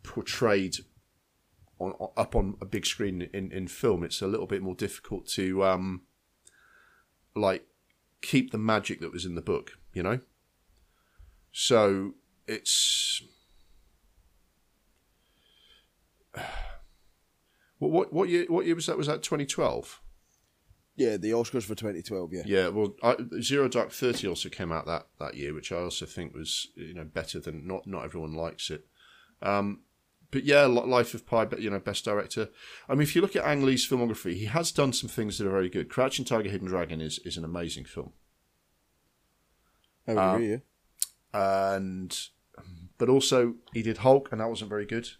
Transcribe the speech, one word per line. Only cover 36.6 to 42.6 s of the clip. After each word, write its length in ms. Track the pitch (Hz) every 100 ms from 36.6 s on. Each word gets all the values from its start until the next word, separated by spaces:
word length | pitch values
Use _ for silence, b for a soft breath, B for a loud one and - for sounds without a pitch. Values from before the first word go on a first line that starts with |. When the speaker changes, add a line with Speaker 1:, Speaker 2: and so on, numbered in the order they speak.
| 95
Speaker 1:
Dragon 320 | 92 80 80
is, 200 | 78 -
is 180 | 87 85
an 80 | 80
amazing 400 | 87 85 73 67
film. 260 | - 67 _ _ _ _ _ _ _ _ _ _ _ _ _ _ _ _ _ _ _ -
Speaker 2:
I 60 |
would 60 | 110
Speaker 1:
Um, 160 | 95 110
Speaker 2:
agree, 140 | 113
yeah. 60 | 117 - _ _ _ - _ _ 104 98 98 98 98
Speaker 1:
And, 440 | 95 92 92 - - _ _ -